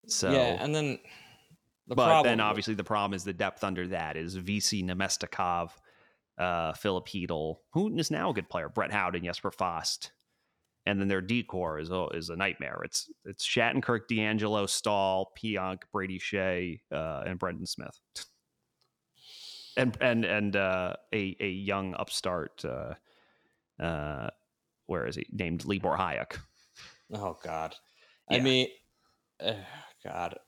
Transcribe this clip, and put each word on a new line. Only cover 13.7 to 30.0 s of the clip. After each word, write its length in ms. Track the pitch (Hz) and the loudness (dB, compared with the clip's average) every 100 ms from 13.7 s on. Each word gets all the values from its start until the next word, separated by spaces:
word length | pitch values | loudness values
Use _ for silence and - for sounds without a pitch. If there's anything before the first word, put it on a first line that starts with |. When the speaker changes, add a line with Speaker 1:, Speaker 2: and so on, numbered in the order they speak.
| 131 123 117 - | 4 2 0 2
Speaker 1:
DeAngelo, 580 | 113 107 107 104 107 98 | 0 2 2 2 2 2
Stahl, 640 | - - 104 98 95 95 - | 0 2 2 4 2 0 -4
Pionk, 460 | 113 101 92 92 - | -4 -2 -2 -6 -6
Brady 260 | 107 95 92 | -4 -4 -4
Shea, 640 | - 101 95 90 90 78 _ | -2 0 2 0 -2 -6 _
uh, 320 | 71 80 71 - | -4 -4 -4 -4
and 100 | 90 | -2
Brendan 300 | 92 90 90 | -4 -4 -6
Smith. 320 | - - - _ - - _ _ _ _ _ _ _ _ _ - - - - - - | -8 -10 -16 _ -14 -14 _ _ _ _ _ _ _ _ _ -20 -18 -16 -16 -6 2
And, 180 | 127 - | 2 4
and, 240 | 127 117 104 | 2 4 2
and, 300 | 104 104 98 | 2 2 2
uh, 400 | 95 92 90 - _ | 2 2 -2 -6 _
a, 220 | 110 98 87 | -2 -2 -2
a 80 | 101 | -4
young 440 | 92 98 98 95 - | -2 -2 0 0 -4
upstart, 680 | - - 92 90 73 - - | -4 -2 -2 -2 -4 -6 -6
uh, 300 | 64 - - _ _ _ _ _ _ _ - | -4 -6 -10 _ _ _ _ _ _ _ -6
uh, 480 | 85 80 76 71 53 - _ _ _ _ - | -4 -2 -4 -4 -8 -10 _ _ _ _ -6
where 180 | 87 60 | -4 -2
is 100 | 71 | -4
he? 100 | - | -8
Named 340 | 107 87 85 69 | -4 -4 -4 -2
Libor 300 | 98 - 78 | -2 0 0
Hayek. 400 | 90 65 - - - _ _ - - - _ | 0 -2 -6 -10 -16 _ _ -20 -20 -20 _
Speaker 2:
Oh, 240 | 104 98 80 | -6 -6 -6
God. 320 | 82 80 80 - _ _ - _ - | -6 -6 -6 -10 _ _ -20 _ 0
I 80 | 123 | 2
Speaker 1:
Yeah. 40 | |
Speaker 2:
mean, 240 | 131 131 127 - _ _ _ _ _ _ | 6 6 4 -2 _ _ _ _ _ _
uh, 140 | 87 104 95 - - - | -4 -4 -8 -16 -18 -16